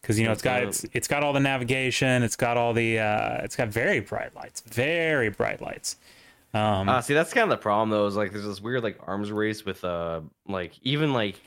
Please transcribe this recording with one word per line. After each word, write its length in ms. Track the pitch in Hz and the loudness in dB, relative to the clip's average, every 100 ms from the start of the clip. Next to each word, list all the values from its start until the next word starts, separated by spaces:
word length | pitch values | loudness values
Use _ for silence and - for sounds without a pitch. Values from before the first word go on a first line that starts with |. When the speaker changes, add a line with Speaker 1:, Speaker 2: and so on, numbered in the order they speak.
Speaker 1:
'Cause, 160 | - 107 | 0 0
you 60 | 113 | 2
know, 60 | |
it's 80 | 107 | 0
got, 220 | - 127 | 0 0
Speaker 2:
That's 200 | 117 - - | -2 -4 -6
Speaker 1:
it's, 100 | 123 | -6
it's 120 | - | -2
got 160 | 143 | 0
all 80 | 147 | 2
the 60 | 139 | 2
navigation, 840 | 139 135 123 131 131 120 131 127 | 2 0 0 0 0 2 4 4
it's 120 | 117 - | 2 2
got 220 | 120 120 | 0 2
all 160 | 120 | 2
the, 260 | 117 113 113 | 2 2 2
uh, 380 | 107 107 113 120 | 2 2 0 -2
it's 120 | - - | -6 -4
got 140 | 120 | -2
very 300 | 110 147 170 | 0 0 0
bright 340 | 98 - - - | -2 -6 -8 -12
lights, 260 | - - | -14 -16
very 680 | - - 135 170 165 151 113 | -8 -2 0 2 2 2 0
bright 320 | 98 53 50 | 0 -2 -2
lights. 340 | - - - - - - - _ _ | -8 -8 -10 -10 -18 -20 -20 _ _
Um, 360 | 110 107 98 98 | 0 2 2 2
Speaker 2:
Uh, 120 | 127 | 2
see, 120 | 120 | 2
that's 200 | 143 160 | 2 2
kind 100 | 254 214 | 2 2
of 40 | |
the 120 | 123 | 2
problem, 280 | 107 104 110 | 2 2 4
though, 160 | 107 104 | 2 2
is, 100 | 101 | 0
like, 160 | 101 | -2
there's 140 | 104 104 | -4 -8
this 140 | 95 | -8
weird, 220 | 107 127 | -4 -2
like, 160 | 113 - - | -4 -6 -8
arms 260 | 98 104 | -6 -4
race 320 | 107 107 107 98 | -2 -2 -2 -6
with, 180 | 92 90 | -6 -4
uh, 360 | 87 85 82 78 _ - | -4 -4 -6 -10 _ -8
like, 260 | 95 90 - | -6 -6 -8
even, 320 | 127 147 151 | -4 0 0
like, 260 | 131 104 92 | 0 -2 -6